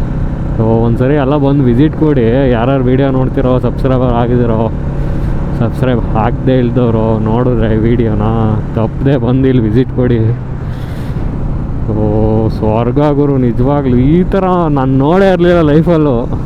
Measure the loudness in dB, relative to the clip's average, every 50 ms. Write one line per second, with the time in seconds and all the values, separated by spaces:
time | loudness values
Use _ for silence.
0 | -4 -4 -4 -4 -4 -4 -4 -4 -4 -4 -2 -2 0 0 0 2 0 0 0 0
1 | 0 0 0 0 0 0 0 0 0 0 2 2 2 2 2 2 2 0 0 0
2 | 0 0 2 2 2 2 2 2 2 2 0 0 0 0 0 0 0 0 0 0
3 | 0 0 0 0 0 0 0 0 0 0 0 0 0 -2 -2 -2 0 0 0 0
4 | 0 0 0 0 0 0 0 0 2 0 0 0 0 -2 -2 -4 -4 -4 -4 -4
5 | -4 -2 -2 -2 -2 -2 -2 -2 -2 -2 -2 -2 -2 -2 -2 -2 0 0 0 0
6 | -2 -2 -2 0 0 0 -2 -2 0 0 2 2 2 0 0 0 0 0 0 0
7 | 0 0 0 0 0 0 0 0 0 0 0 0 0 0 0 2 2 2 2 2
8 | 0 0 0 0 0 0 0 0 0 0 0 -2 -4 -4 -4 -2 -2 -2 -2 -2
9 | 0 0 0 0 0 0 0 2 2 2 2 2 0 2 2 0 0 0 -2 -2
10 | 0 0 0 0 0 0 -2 -4 -6 -8 -8 -8 -8 -8 -8 -8 -8 -8 -8 -8
11 | -6 -6 -6 -4 -4 -4 -4 -4 -4 -4 -4 -4 -4 -4 -4 -4 -4 -2 -2 0
12 | 0 0 0 0 0 0 0 0 0 -2 -2 -2 -2 0 0 0 0 0 0 2
13 | 2 2 2 2 0 0 0 0 0 0 0 0 0 0 0 0 0 2 2 2
14 | 2 4 2 2 2 0 0 0 0 0 0 0 0 0 0 0 0 0 2 2
15 | 2 2 4 4 4 4 2 2 2 4 4 4 4 4 4 2 2 2 2 2
16 | 2 2 0 -2 -2 -4 -4 -4 -4